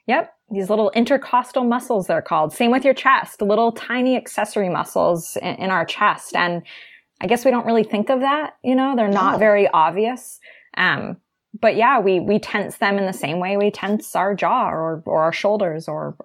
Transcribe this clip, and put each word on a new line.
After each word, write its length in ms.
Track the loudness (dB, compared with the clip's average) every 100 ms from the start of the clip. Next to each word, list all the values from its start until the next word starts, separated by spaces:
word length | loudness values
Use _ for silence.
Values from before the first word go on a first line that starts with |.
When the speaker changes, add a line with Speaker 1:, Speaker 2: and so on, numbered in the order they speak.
| -2
Speaker 1:
Yep. 260 | -2 -2 _ _
These 180 | -6 -2
little 200 | 0 2
intercostal 720 | 0 2 0 0 -2 0 -2 0
muscles, 420 | -2 0 -2 0
they're 140 | -2
called. 320 | 0 0 0
Same 180 | 0 2
with 140 | 4 2
your 80 |
chest, 480 | 2 4 2 0 -4
little 320 | 0 2 2
tiny 420 | -2 -6 -2 0 0
accessory 540 | -2 -6 -4 -2 -2
muscles 640 | -2 -4 0 2 2 -4 -8
in, 140 | -6 -6
in 140 | -2
our 140 | -2
chest. 500 | -2 0 0 0 -4
And 300 | -2 0 -2 -8 -18 -20 -20 _ _
I 80 | -2
guess 160 | 2
we 80 | 2
don't 140 | 2 2
really 180 | 2
think 260 | 2 -2 0
of 120 | 0
that, 320 | 2 0 -4 -6
you 100 | 0 2
know, 200 | 2 2
they're 140 | 2
not 240 | 2 2
Speaker 2:
No. 40 | 4
Speaker 1:
very 300 | 4 6 4
obvious. 720 | 4 2 2 -2 -4 -12 -20 -20 -20 _ -2
Um, 400 | 0 0 -4 -10 _ _ _ 0
but 160 | 2 4
yeah, 240 | 4 4
we, 220 | 2 0
we 180 | 2 -2
tense 380 | 0 -6 -6 -4
them 200 | -2 0
in 80 | -2
the 60 |
same 260 | -4 -6 -4
way 160 | -2 0
we 140 | 0
tense 440 | -2 -4 -4 -2 -2
our 180 | -2
jaw 360 | -2 0 0 0
or, 340 | -2 -4 -6 -2
or 180 | 0
our 100 | 0
shoulders 560 | 0 0 0 -2 -4 -8
or 260 | -8 -8 -10